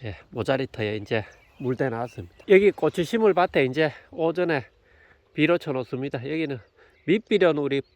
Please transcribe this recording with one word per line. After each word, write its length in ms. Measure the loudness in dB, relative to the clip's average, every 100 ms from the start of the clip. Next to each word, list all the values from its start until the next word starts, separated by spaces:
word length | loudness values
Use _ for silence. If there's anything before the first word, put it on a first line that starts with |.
예, 120 | -14 -14 -14
모자리터에 640 | -8 -2 -2 -4 -4 -6 -6
이제 280 | -4 -4 -4 -16 _ -8
물 140 | -6 -2
대놨습니다. 580 | -2 -4 -8 -10 -16 _ 4
여기 220 | 6 6
고추 340 | 2 -2 -2 -2
심을 280 | 2 2
밭에 300 | 2 2 2
이제 300 | 0 0 -2 -2 -16
오전에 540 | -4 -2 0 0 0 -4 _ _ _ _ _ _
비료 240 | -2 2 2
쳐놓습니다. 720 | 0 -6 -6 -6 -6 -8 -8
여기는 300 | -6 -6 -8 -12 _ _ _ 0
밑비료는 560 | 0 2 4 4 4
우리 200 | 0 -2 -6